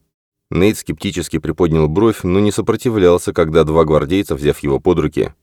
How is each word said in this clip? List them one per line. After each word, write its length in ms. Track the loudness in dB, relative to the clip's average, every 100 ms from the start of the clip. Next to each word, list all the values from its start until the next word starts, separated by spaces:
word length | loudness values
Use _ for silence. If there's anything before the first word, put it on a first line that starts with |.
| _ _ _ _ -6
Нейт 280 | 0 0 0
скептически 600 | -6 -8 -6 -6 -6 -6
приподнял 500 | -4 -2 0 2 0
бровь, 340 | 2 0 0
но 180 | -2 0
не 100 | 0
сопротивлялся, 800 | -2 -2 -2 -2 2 4 4 0
когда 320 | -2 2 2
два 200 | 2 2
гвардейца, 500 | 2 2 0 -2 -2
взяв 240 | -2 -2 -2
его 200 | -2 -2
под 180 | 0 0
руки, 360 | 0 -2 -6 -6